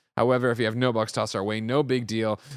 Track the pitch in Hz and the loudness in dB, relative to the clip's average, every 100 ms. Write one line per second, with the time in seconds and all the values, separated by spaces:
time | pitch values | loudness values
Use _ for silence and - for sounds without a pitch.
0 | _ - 120 127 127 117 110 117 127 113 | _ 0 2 4 2 0 0 2 2 2
1 | 110 - 110 101 101 110 110 139 135 127 | -2 -2 -2 -2 -4 -4 0 0 2 0
2 | 110 113 110 107 - | -2 -2 0 -2 -8